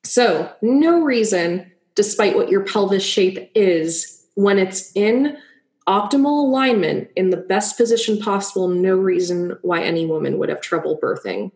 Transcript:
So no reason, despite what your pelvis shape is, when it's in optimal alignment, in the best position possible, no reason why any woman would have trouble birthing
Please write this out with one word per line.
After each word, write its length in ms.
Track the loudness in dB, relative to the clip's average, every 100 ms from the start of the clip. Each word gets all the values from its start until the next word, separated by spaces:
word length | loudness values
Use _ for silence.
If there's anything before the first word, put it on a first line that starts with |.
So 480 | -2 2 2 2 -4 -4
no 400 | 0 2 4 4
reason, 680 | 2 0 0 0 0 -4 -8 _ _ -2
despite 400 | -2 2 0 2
what 140 | 0
your 120 | 0
pelvis 420 | 0 -2 0 0
shape 460 | 0 0 0 0 -4 2
is, 720 | 2 2 0 -4 -8 -14 _ 0
when 220 | 2 4
it's 340 | 0 -4 -6 0
in 420 | 2 2 0 -4 -18 _ _ _ -2
optimal 580 | -2 0 2 2 2 2
alignment, 640 | 2 2 2 0 -2 -6 -2
in 140 | 0
the 80 | 0
best 400 | -2 -2 -2 0
position 400 | 2 2 0 -2
possible, 500 | -2 -4 -2 -4 -2
no 280 | 0 2 2
reason 600 | 2 0 -2 -2 -4 -6
why 200 | -4 -2
any 240 | -2 -2 -2
woman 320 | -2 -2 -2
would 120 | -4
have 120 | -4
trouble 380 | -4 -4 -2 -4
birthing 500 | -2 -4 -6 -6 -8